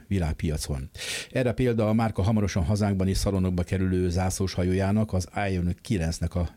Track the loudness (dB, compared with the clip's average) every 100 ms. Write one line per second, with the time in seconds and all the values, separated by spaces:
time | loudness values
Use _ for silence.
0 | -4 -2 -2 -2 -2 -4 -4 -6 -8 -12
1 | -10 -8 -6 -2 -2 2 0 2 2 4
2 | 2 0 2 2 2 0 0 2 2 2
3 | 2 2 2 2 2 0 -2 0 0 2
4 | 2 0 0 -2 -4 0 0 2 2 2
5 | 0 -2 -4 -4 -2 0 -2 -4 -2 -2
6 | 0 -2 -4 -2 -4